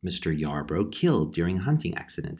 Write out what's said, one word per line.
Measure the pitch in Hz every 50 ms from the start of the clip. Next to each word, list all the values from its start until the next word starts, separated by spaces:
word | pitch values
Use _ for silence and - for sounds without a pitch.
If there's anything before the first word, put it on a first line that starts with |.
Mister | - 90 85 - - 85 80
Yarbrough | 76 76 76 76 76 73 73 78 87 101 - -
killed | - - 175 147 92 76 76 -
during | 85 85 87 92 92
a | 92
hunting | 139 151 156 - - - -
accident, | - - - - 156 - - -